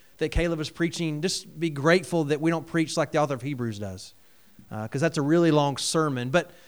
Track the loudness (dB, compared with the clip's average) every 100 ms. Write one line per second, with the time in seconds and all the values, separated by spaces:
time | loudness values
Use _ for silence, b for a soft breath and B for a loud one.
0 | b -6 -2 0 0 0 -4 -2 -2 0
1 | -2 -2 -2 -4 -8 -4 -4 0 4 4
2 | 2 0 0 0 0 0 -2 -2 0 -2
3 | 0 0 0 -2 -6 -4 -6 -6 -8 -10
4 | -14 b b b b b -12 -10 -6 -2
5 | 0 0 2 4 6 6 2 0 -2 0
6 | 0 -2 0 0 0 b